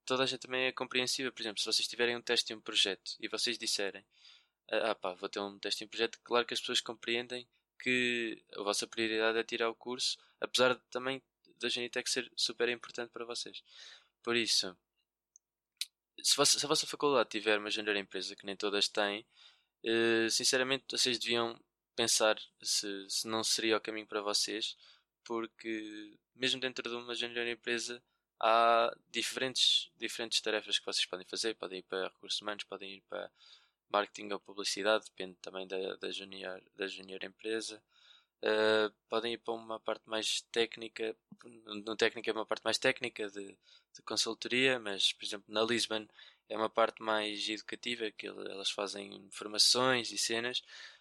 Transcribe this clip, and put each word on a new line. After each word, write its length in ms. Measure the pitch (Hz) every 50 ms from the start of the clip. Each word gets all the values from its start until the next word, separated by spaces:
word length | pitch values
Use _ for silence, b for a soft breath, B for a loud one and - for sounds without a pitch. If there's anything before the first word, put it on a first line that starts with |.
| -
toda 180 | - 127 127 135
a 20 |
gente 160 | 127 131 127
também 240 | - 131 127 127 131
é 60 | 127
compreensível. 600 | 123 - 131 123 - 127 127 123 - - 135 127
Por 100 | - -
exemplo, 180 | 113 110 101 -
se 60 | -
vocês 220 | 110 107 - - -
tiverem 300 | - 117 120 117 120 120
um 40 |
teste 300 | 117 - 120 117 - -
e 40 | 117
um 60 | 107
projeto 540 | - - 110 - - 104 92 - - - - -
e 80 | - 104
vocês 300 | - 107 - 123 117 -
disserem, 480 | 113 110 - - 101 95 95 98 101 _ B B B B B B B B B B _ -
"Ah, 220 | 110 110 104 113
ah, 40 | 104
pá, 180 | - - 95 90
vou 160 | 92 98 98
ter 100 | - 104
um 180 | 101 101 101 101
teste 240 | - 101 101 - 110
e 20 |
um 40 | 104
projeto", 300 | - 110 117 113 - - -
claro 220 | - 117 120 117
que 80 | - 123
as 60 | -
pessoas 220 | - - 123 117
compreendem 680 | - - 117 107 - 120 117 117 123 123 127 123 120 _ _ _ _ _ _ -
que 640 | - 127 127 127 123 123 120 117 117 110 110 - _ _ -
a 60 | - 104
vossa 220 | 101 104 - -
prioridade 520 | - - - 113 110 110 110 110 110 110 113
é 40 | 113
tirar 260 | - 120 113 117 117
o 60 | 113
curso, 420 | - - 127 123 127 - - - b b b b b
apesar 360 | - - - - 127 127 127
de 60 | 117 _ -
também 300 | - 123 127 131 135 131 - _ _ _ _ _ - -
da 100 | - 120
Genitec 400 | - 123 120 120 - 127 120 -
ser 220 | - 131 120 120 _
super 340 | - - - 117 - 120 117
importante 420 | 120 117 - - - - 120 117
para 140 | - 120 117
vocês. 380 | 117 120 - - - 98 - - B B B B B B B B B B _
Por 140 | - 117 117
isso, 420 | 120 113 101 - - - 95 87 _ _ _ _ _ _ _ _ _ _ _ _ _ _ _ _ _ _ _ _ - - - _ _ _ _ _ -
se 140 | - - -
vossa, 240 | - 143 - - 147
se 60 | -
a 20 | 143
vossa 180 | 156 151 -
faculdade 440 | - - - - 147 139 123 110 -
tiver 280 | - 107 101 110 107 104
uma 140 | 104 107
junior 240 | 104 110 107 104 104
empresa, 400 | 101 98 - - 95 90 95 101
que 100 | - -
nem 100 | 101 98
todas 320 | - 107 104 95 101 98 -
têm, 380 | - 110 104 101 101 104 - b b b b b b b b b b _ -
eh, 440 | 117 113 113 113 117 117 113 113 110
sinceramente 560 | - - 123 - - 131 127 131 135 127 - -
vocês 260 | - 120 - 131 120 110
deviam 420 | - 110 120 117 117 117 117 - - _ _ _ _ _ _
pensar 440 | - 117 113 - - 117 107 107 - - - _ -
se, 480 | - - - - - 104 101 98 98 98
se 180 | - - - 113
não 160 | 110 113 110
seria 340 | - - - 110 113 110 104
o 40 |
caminho 260 | - - 110 110 107 -
para 140 | 107 107
vocês, 560 | 101 104 104 - - - 104 107 117 - - B B B B B B B _ _ -
porque 920 | - 117 113 113 110 _ - - 113 110 107 107 107 107 107 107 104 107 _ _ _ _
mesmo 240 | 117 127 131 127 131
dentro 280 | 127 131 123 - - 120
de 80 | 117
uma 200 | 120 120 120 120
junior 320 | 113 120 120 117 120 120 120
empresa 560 | 117 - - 123 120 117 113 120 120 123 _ _ _ _ _ _ _ -
há 560 | - 113 113 117 117 117 117 117 117 117 - - _ _
diferentes, 800 | - 117 - - - 123 127 131 123 - - - - - - - _ -
diferentes 440 | 117 110 - - 120 113 - -
tarefas 380 | - 110 107 107 104 104 98 -
que 60 | -
vocês 200 | - 95 - -
podem 200 | - - 92 92
fazer, 300 | - - 95 - 113 107
podem 240 | - 92 90 95 92
ir 40 | 90
para 260 | - 95 95 92 90
recursos 320 | - _ - 92 - -
humanos, 220 | 104 104 104 101 -
podem 340 | - 101 95 98 98 98 95
ir 40 | _ -
para 220 | 95 92 95 95 _ B B B B B B B B B _ _
marketing 400 | - 101 101 - - - 107 104
ou 80 | 101 92
publicidade, 680 | _ - 98 101 98 - - 101 98 107 110 107 104
depende 300 | - _ - 95 92 92 _
também 260 | - - 92 95 95 92
da, 280 | 95 95 95 95 95 -
da 140 | - 95
junior, 500 | 92 95 98 98 95 95 95 92 92 92 - _ _
da 120 | 110 98 95
junior 360 | 95 95 95 95 95 95 95
empresa. 600 | 98 95 _ - 110 110 113 107 107 110 107 _ b b b b b b b b b b _
Eh, 480 | - 107 107 107 110 110 110 110 107 104 - _ _ -
podem 260 | 117 113 110 117 117
ir 40 | 113
para 160 | - - 117
uma 260 | 113 113 110 110 110
parte 300 | - - 107 - _ -
mais 320 | 113 110 104 - - - - _
técnica, 640 | - 117 117 110 - 117 113 113 - - 113 110 113 _ _ - - - -
no, 320 | 120 120 113 110 110 104
no 200 | 104 101 113 110
técnico 320 | 101 117 110 - 117 107 113
é 40 | 104
uma 120 | 110 104
parte 180 | - 110 - -
mais 140 | 113 110 -
técnica 500 | - 131 131 - 131 117 - - 110 101
de, 160 | 98 101 101
de 560 | 98 95 _ _ _ - - _ _ - - -
consultoria, 760 | - 110 107 - 117 113 - - 117 113 123 131 135 131 123
mas, 340 | 110 104 98 95 - - -
por 120 | - 101
exemplo, 280 | 101 107 101 - - 107
na 80 | 107
Lisbon 460 | 113 113 120 113 107 - 113 110 107 104 B B B B B B B -
é 80 | 110 107
uma 120 | 110 110
parte 340 | - - 113 110 - - 113
mais 440 | 110 110 107 107 107 104 101 101 110
educativa, 600 | 107 101 - - 110 104 - 123 120 117 113 107
que 160 | - - - 101
ele-, 220 | 98 98 98 98
elas 220 | 98 98 98 -
fazem 580 | - - 101 95 98 101 101 98 101 101 98 98
formações 800 | - - - 107 107 104 - - - 123 127 131 131 123 113 107
e 60 | 104 101
cenas. 460 | - - 113 117 117 123 123 - - B B B B B B B